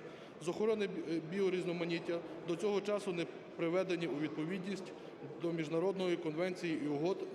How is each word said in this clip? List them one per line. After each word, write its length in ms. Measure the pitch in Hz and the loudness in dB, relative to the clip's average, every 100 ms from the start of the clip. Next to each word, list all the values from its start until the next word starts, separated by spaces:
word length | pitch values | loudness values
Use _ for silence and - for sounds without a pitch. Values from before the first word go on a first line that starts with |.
| - - - - | -8 -12 -14 -6
з 40 | 151 | -4
охорони 380 | 170 220 214 196 | 2 2 4 2
бі-, 280 | 190 151 165 | 0 -2 -2
е, 40 | 156 | 0
біорізноманіття 880 | 196 190 180 170 175 170 170 175 170 - - - | 2 4 4 0 0 0 0 0 -2 -2 -6 -2
до 80 | 165 | 0
цього 240 | 208 202 | 2 2
часу 320 | 202 208 202 | 2 0 0
не 140 | 170 165 - - - | -2 -2 -6 -12 -2
приведені 500 | 165 180 185 170 165 | 2 4 4 2 0
у 140 | 147 | 0
відповідність 720 | 151 151 160 190 180 185 - - - - 139 - | 0 0 -2 -2 -2 -4 -6 -10 -12 -12 -10 -2
до 100 | 170 | 0
міжнародної 640 | 170 147 165 190 185 185 170 | 0 2 2 2 2 2 2
конвенції 640 | 165 156 185 180 175 151 | 0 0 0 0 0 0
і 40 | 147 | 2
угод, 380 | 147 170 190 - | 2 2 0 -4